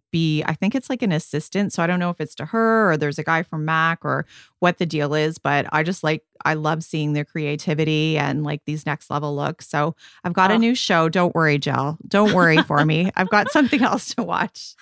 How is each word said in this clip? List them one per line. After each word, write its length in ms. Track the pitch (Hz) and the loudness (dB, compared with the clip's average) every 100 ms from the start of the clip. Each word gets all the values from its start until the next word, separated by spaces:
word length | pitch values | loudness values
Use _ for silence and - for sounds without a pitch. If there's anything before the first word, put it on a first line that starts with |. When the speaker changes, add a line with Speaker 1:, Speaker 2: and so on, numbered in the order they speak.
| _ | _
Speaker 1:
be, 320 | 165 160 151 | -2 0 0
I 100 | - | -2
think 220 | 160 190 269 | -2 -2 -2
it's, 140 | - | -4
like, 120 | 254 | -4
an 100 | 226 | 0
assistant. 600 | 156 - 147 - 190 202 | -2 -2 -8 -4 -4 -2
So 80 | - | -2
I 60 | 170 | 0
don't 120 | 180 | 0
know 100 | 175 | -2
if 100 | 175 | -4
it's 160 | 151 - | -8 -8
to 100 | 160 | -6
her 460 | 226 226 226 202 | 0 2 4 4
or 60 | 151 | 2
there's 200 | 147 143 | 0 -2
a 60 | |
guy 200 | 156 160 | 0 0
from 220 | 156 156 156 | -2 -6 -2
mac 380 | 160 165 165 | 0 0 -2
or 220 | 143 135 - - - - | -4 -4 -6 -14 -18 -2
what 180 | 180 175 | 0 0
the 80 | 165 | -2
deal 280 | 156 143 | -2 0
is, 240 | 151 156 160 | 0 0 -2
but 300 | 139 143 - | 0 0 0
I 120 | 151 | -2
just, 200 | 160 196 | -2 -2
like, 200 | 156 156 _ - - | -2 -4 _ -8 -4
I 100 | 156 | -2
love 280 | 156 160 | -2 -2
seeing 300 | - 156 151 | -4 -4 0
their 120 | 147 147 | -2 -2
creativity 920 | 165 147 151 - 151 156 151 156 151 | -6 -4 -4 -2 0 0 2 0 0
and, 260 | 143 151 | 0 -2
like, 180 | 147 151 - | -4 -6 -6
these 200 | 151 147 | -6 -4
next 240 | 143 - | -6 -4
level 260 | 147 147 143 | -6 -4 -4
looks. 320 | 147 - - | -4 -6 -6
So 280 | 147 151 - - - | -2 -2 -4 -14 -10
I've 100 | 180 | -4
got 180 | 175 190 | 2 4
a 40 | 220 | 4
Speaker 2:
Oh. 20 | |
Speaker 1:
new 180 | 233 247 | 2 0
show. 320 | - 170 165 | 2 2 2
Don't 260 | 185 175 | 2 2
worry, 260 | 165 156 147 | 2 2 2
Jill. 380 | 143 127 139 160 - | 0 -2 -2 -6 -2
Don't 260 | 196 214 | 2 4
worry 280 | 185 170 156 | 4 6 4
for 220 | - 147 156 | 4 2 2
me. 240 | 156 185 | 2 0
Speaker 2:
<laughs> 40 | - | 0
Speaker 1:
I've 140 | 185 | 2
got 220 | 208 226 | 2 2
something 300 | 302 247 - | 2 2 2
else 320 | 240 262 - - | 2 0 -6 -6
to 80 | |
watch. 520 | 175 175 180 - - - | -4 -2 -4 -6 -18 -20